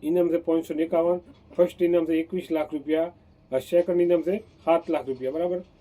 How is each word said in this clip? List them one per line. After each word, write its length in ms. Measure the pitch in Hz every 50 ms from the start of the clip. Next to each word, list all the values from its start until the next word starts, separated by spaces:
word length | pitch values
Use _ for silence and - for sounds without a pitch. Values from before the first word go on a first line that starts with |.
| -
ઇનામ 260 | 151 170 180 175 170
છે 80 | 160 170
પાંચસો 360 | 170 - 160 165 160 - 165
ને 100 | 151 165
એકાવન, 360 | 165 175 165 165 170 175 175 - - - - _ - -
ફર્સ્ટ 280 | - 175 175 - - 180
ઇનામ 220 | 170 170 175 165
છે 80 | 160 165
એકવીસ 380 | 160 165 165 - 185 170 -
લાખ 220 | 165 156 151 - -
રૂપિયા, 400 | 151 139 147 156 156 165 175 - - _ _ - _ _ _
અ, 60 | 131 131
સેકન્ડ 440 | 131 - - 175 175 180 180 175
ઇનામ 200 | 175 175 175 170
છે 160 | 156 165 190 214
સાત 520 | - - - - - - 165 165 165 -
લાખ 180 | 160 147 131 131
રૂપિયા, 240 | 135 127 127 131
બરાબર? 280 | 139 160 175 180 180 180 190 - _ _